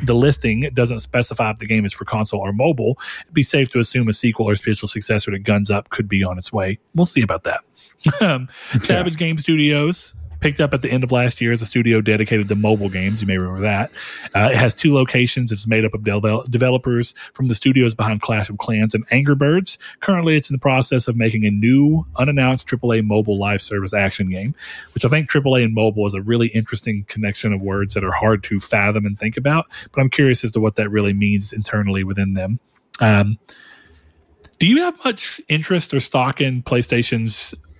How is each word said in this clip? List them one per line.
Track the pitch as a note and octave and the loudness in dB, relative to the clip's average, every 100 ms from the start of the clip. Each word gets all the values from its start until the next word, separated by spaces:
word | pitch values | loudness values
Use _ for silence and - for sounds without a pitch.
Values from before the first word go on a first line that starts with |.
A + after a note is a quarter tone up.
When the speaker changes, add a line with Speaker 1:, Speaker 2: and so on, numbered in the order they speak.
Speaker 1:
the | B2 | 0
listing | A#2 C#3+ C#3 A#2 A2 C#3+ | 4 4 2 0 -2 -2
doesn't | B2 A#2+ A#2 | 0 0 -2
specify | - B2 A#2+ A#2 A2 | -4 -2 -2 -2 -4
if | G#2+ | -4
the | A2 | -2
game | A2 G2+ | 0 0
is | |
for | - | -4
console | - A2 G#2+ G#2 | -6 -4 -2 -4
or | G2 | -4
mobile, | G2+ D3 C#3 A2+ C#3 - - | 0 0 2 0 -2 -6 -14
it'd | - | -4
be | D3+ | 0
safe | C3+ D3 C3 | 2 2 0
to | B2 | 0
assume | A#2 B2+ A2+ | 0 0 0
a | |
sequel | G#2 A#2+ A2 G#2 | 0 0 0 0
or | G#2 | 0
spiritual | - G#2 G2+ | 0 -4 -4
successor | A2 - G#2+ - | -8 -2 -2 -2
to | G2 | -4
Guns | G#2 G#2 G2+ | 0 0 2
Up | G2+ - | -2 -2
could | - G#2 | -6 -2
be | G2 | 0
on | G2 F#2 | -2 -4
its | - | -6
way. | G#2+ F#2+ G#2 _ | -4 -4 -6 _
We'll | E3 F3 | 0 2
see | - | 2
about | G#2 E2 | 0 -2
that. | - - | -4 -8
<laughs> | - _ - _ D#3 C#4+ | -10 _ -20 _ -2 2
Um, | G#3 C3 B2+ - - | 0 0 -4 -14 -6
Speaker 2:
Yeah. | - | -4
Speaker 1:
Savage | - F3+ F3+ D#3+ | 0 0 0 -2
Game | E3 D#3+ | -4 -2
Studios | D3+ D#3+ D3 D3 D3 F3+ - - - - | 0 2 2 2 0 -4 -8 -14 -16 -4
picked | D3+ C#3+ | -4 0
up | D3 | 0
at | C#3 | 0
the | B2 | -2
end | B2+ | -2
of | B2 | 0
last | B2 B2 - | 2 0 0
year | A#2 | -2
as | A#2 | -2
a | A2+ | -2
studio | A#2+ A#2 A2+ | 0 2 2
dedicated | G#2+ G#2+ A2 A2 G2+ | 4 2 2 0 0
to | |
mobile | G#2 G#2+ G#2+ G2 | 0 2 2 0
games. | F#2 F#2+ A2 | -2 -2 -2
You | G2 | -2
may | F#2+ | -2
remember | F#2 F#2+ | -2 -2
that. | G#2 G2+ A#2 - - - - | -2 0 -2 -8 -16 -14 -6
Uh, | G2+ G#2+ | 2 2
it | A#2 | 4
has | A#2+ | 2
two | - D#3+ | 2 2
locations. | C#3 B2+ B2+ B2 - A#2+ | 4 4 2 0 0 -2
It's | G#2 A2 | -4 0
made | A2 A2 | 2 0
up | |
of | G#2+ | -2
devel-, | G#2 G#2 G#2+ A2 - | -2 0 2 0 0
developers | A#2+ B2+ B2+ C3 A#2+ A#2 - - | 0 2 2 0 -2 -2 -8 -18
from | - B2+ | -4 -2
the | |
studios | A2+ C3+ C3 A#2+ | 2 4 4 4
behind | A2 A2 G#2+ | 2 -2 -2
Clash | - G#2+ G2 | -2 -2 -2
of | G#2 | -6
Clans | - A2 A2 | -2 0 2
and | A2 - | 0 0
Angry | B2+ C#3 C#3 | 2 2 4
Birds. | C#3+ F3 F#3+ - - - | 4 2 0 -8 -12 -8
Currently, | - F3+ E3 D#3 | 0 2 2 2
it's | - | 0
in | |
the | C3+ | -2
process | C#3 C3 C3 B2+ A#2+ | 2 2 2 0 0
of | A#2 | 0
making | A2+ A2 G#2+ | 0 2 0
a | |
new, | G#2 A2+ C3+ D3 D#3+ D#3+ - | 2 4 4 4 2 -2 -2
unannounced | C3+ C#3 B2+ B2+ - | 0 2 2 0 -2
triple | A#2+ A#2+ | -2 0
A | A2+ | 2
mobile | G#2+ G#2+ G#2+ G2+ | 2 2 2 0
live | G2+ G2+ | 0 -2
service | - G#2 F#2+ | -2 -4 -2
action | G#2 G2 - F#2+ | 0 0 0 -2
game, | F#2 A2 - - - - | -2 -6 -8 -12 -18 -10
which | - B2 | -2 2
I | |
think | D3+ D3 | 2 2
triple | D3 C3+ B2+ | 0 2 2
A | |
and | A#2 | 2
mobile | A2 A2 G#2 G2+ | 2 2 2 -2
is | |
a | G2 | -2
really | G2+ A#2 A#2 | 0 2 2
interesting | A#2 A2 A2 A#2 G#2 G2 | 0 -2 -6 -4 -6 -6
connection | G#2+ G#2 G2 A2 | -6 -4 -2 -2
of | G2 | -2
words | G2 G2 G2 | -2 -2 -2
that | G#2 | -2
are | F#2+ | -2
hard | - A2 G#2 | 0 2 0
to | - G2+ | 0 -4
fathom | - G#2+ G2+ G#2 G#2 | -2 0 0 0 -2
and | G#2 | -4
think | A2 - | -4 -2
about. | C3+ D#3+ - - - | 0 0 -2 -12 -8
But | - | 0
I'm | C3+ | 0
curious | - C3+ A#2+ | 4 4 2
as | A#2 | 0
to | A2 | 0
what | A2 G#2 | 0 0
that | G#2 | -2
really | G#2+ G2+ | 0 0
means | G2+ G2+ G#2 G2+ | 2 2 2 -2
internally | A2 G#2 G#2+ G2+ G2 | -6 -4 -2 0 0
within | F#2+ G2 G2 | -2 -2 -2
them. | F#2+ F#2+ A#2 - _ _ - | -2 -4 -6 -8 _ _ 0
Um, | A2+ G#2 G2+ G#2+ - - - - _ _ _ _ _ _ - _ | 4 4 2 -2 -8 -20 -20 -20 _ _ _ _ _ _ -20 _
do | E3+ | 4
you | C#4 | 4
have | F4+ E4 C4 | 2 -2 -4
much | - - - - | -4 -6 -10 -4
interest | D#3 D#3 F3+ - | -4 0 -2 0
or | C#3 | -2
stock | - C3+ C3 - | 0 0 0 0
in | C#3 B2+ | -2 -2
PlayStation's | - B2 B2 A#2+ A#2+ A#2 A2+ - - - - - | 0 0 2 0 0 -2 -2 -4 -6 -8 -18 -20